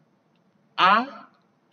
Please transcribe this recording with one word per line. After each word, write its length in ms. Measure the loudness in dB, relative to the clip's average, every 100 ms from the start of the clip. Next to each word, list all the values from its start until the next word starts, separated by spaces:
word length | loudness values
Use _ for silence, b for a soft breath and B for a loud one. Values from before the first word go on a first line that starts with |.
| _ _ _ _ _ _ _
A 540 | -2 2 2 -2 -12 -20 _ _ _ _